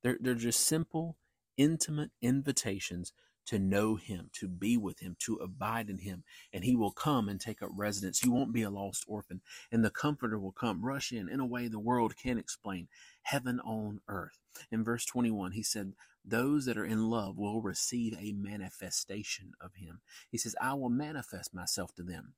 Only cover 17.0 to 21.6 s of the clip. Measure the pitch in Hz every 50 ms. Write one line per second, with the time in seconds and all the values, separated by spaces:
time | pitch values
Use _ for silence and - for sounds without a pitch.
17 | 110 110 117 117 104 95 82 85 104 101 104 113 107 98 90 - - - - 120
18 | 117 113 110 - 101 107 104 101 98 98 104 101 95 95 - - 95 87 - -
19 | - - 98 107 107 - - - 101 92 - _ - 87 _ - 95 82 - -
20 | _ _ - - - _ - 170 - 151 139 - - 131 139 143 131 120 120 131
21 | 147 151 156 143 117 - - 87 82 - - 92